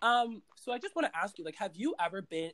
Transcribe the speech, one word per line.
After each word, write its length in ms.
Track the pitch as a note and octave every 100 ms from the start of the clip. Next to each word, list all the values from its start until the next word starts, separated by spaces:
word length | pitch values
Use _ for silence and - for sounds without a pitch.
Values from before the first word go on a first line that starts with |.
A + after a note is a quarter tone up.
Um, 420 | A3+ A#3+ A#3 A3 - -
so 160 | -
I 60 | B3
just 160 | G4 E4+
wanna 160 | C#4+
ask 240 | E3 G3 F#3
you, 60 | D#3
like, 100 | -
have 180 | G3 E3
you 200 | C#4 -
ever 220 | E3+ G3
been 300 | E3 D#3+ E3